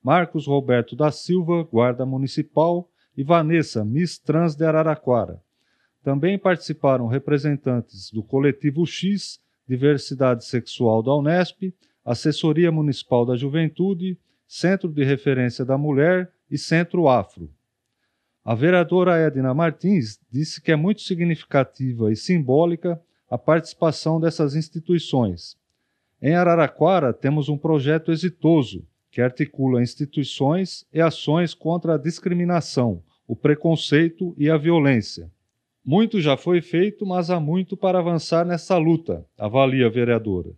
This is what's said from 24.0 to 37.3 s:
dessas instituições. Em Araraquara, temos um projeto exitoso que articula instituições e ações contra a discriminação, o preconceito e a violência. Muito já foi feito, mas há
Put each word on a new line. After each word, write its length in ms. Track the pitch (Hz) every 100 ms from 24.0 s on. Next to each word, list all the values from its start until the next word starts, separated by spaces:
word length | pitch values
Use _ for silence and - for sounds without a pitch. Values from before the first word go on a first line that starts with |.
| 160 165
dessas 380 | 160 160 147 151
instituições. 1000 | 156 170 160 175 - 135 110 87 - - _ _ _ _ _ _
Em 140 | 135 175
Araraquara, 760 | 175 170 143 - 156 190 135
temos 380 | - 135 151 139
um 80 | 147
projeto 520 | 165 151 135 160 160
exitoso 760 | 160 175 - 156 165 113 87 - _ _
que 100 | -
articula 640 | 123 - 147 - 131 123
instituições 1000 | 120 - 143 - 135 - 139 175 185 - _
e 80 | 151
ações 520 | 165 - - 156 170
contra 420 | - 156 175 170 156
a 20 |
discriminação, 1040 | 143 - 185 175 175 175 - - 120 87 - _ -
o 80 | 117
preconceito 1000 | 147 147 170 160 - 143 165 165 180 -
e 120 | 147
a 60 | 160
violência. 760 | 156 170 139 123 98 - 82 _ _ _ _ _
Muito 380 | 123 170 226 214
já 160 | 151 135
foi 240 | 175 175
feito, 440 | 165 165 208 208 196
mas 240 | 180
há 120 | 170